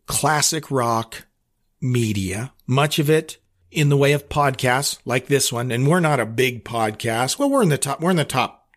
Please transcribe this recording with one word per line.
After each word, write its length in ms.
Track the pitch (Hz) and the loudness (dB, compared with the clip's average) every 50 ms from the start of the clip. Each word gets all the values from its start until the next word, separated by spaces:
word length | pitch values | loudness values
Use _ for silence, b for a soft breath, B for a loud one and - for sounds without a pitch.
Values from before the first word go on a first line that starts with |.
| _ | _
classic 640 | - 147 - - 143 156 151 139 - 160 156 147 - | -6 -4 -2 0 0 0 2 0 0 -2 -4 -6 -4
rock 560 | 139 131 120 117 113 113 113 - - - - _ _ _ _ _ _ _ _ _ _ - | -2 -2 0 0 0 -2 -2 -4 -10 -18 -18 _ _ _ _ _ _ _ _ _ _ -8
media, 720 | - 127 123 120 117 110 104 101 95 95 95 104 120 135 _ _ _ | -4 -2 0 0 0 0 0 -2 -2 -4 -4 -6 -8 -10 _ _ _
much 320 | - 127 139 147 151 - - | -2 0 2 2 2 0 0
of 120 | 147 143 | 2 2
it 280 | 156 156 160 - - _ _ _ _ _ _ _ | 2 2 0 -2 -14 _ _ _ _ _ _ _
in 200 | - 165 151 143 | -2 0 2 4
the 60 | 143 | 4
way 160 | 139 139 139 147 | 4 4 4 2
of 160 | 143 143 - | 2 -2 -4
podcasts 720 | - 147 143 139 127 - - 127 123 135 143 - - - - | -2 0 0 0 0 0 0 2 2 2 0 -2 -6 -8 -6
like 220 | - 120 127 - | -4 -4 -4 -2
this 260 | - 139 135 - - 123 | 0 0 0 0 0 -4
one. 180 | 117 120 127 | -4 -4 -4
And 160 | 113 120 131 | -2 0 2
we're 140 | 143 170 185 | 2 2 4
not 200 | 170 151 147 127 | 2 2 2 2
a 60 | 110 | 0
big 380 | 107 113 120 131 131 123 113 - | -2 0 0 0 0 0 -4 -12
podcast. 760 | - 120 117 113 107 107 110 - 117 113 117 127 135 - - | -8 -4 -2 -2 -2 -2 -4 -4 -4 -2 -2 -2 -2 -2 -2
Well, 120 | 285 285 | 0 0
we're 120 | 277 269 226 | 2 2 2
in 60 | 165 | 2
the 100 | 143 - | 0 0
top, 220 | - 143 139 - | -2 -4 -6 -4
we're 100 | 156 180 | -2 0
in 60 | 190 | 0
the 80 | 165 139 | 0 0
top 440 | - - 131 113 - - _ _ _ _ | -2 0 -2 -2 -2 -4 _ _ _ _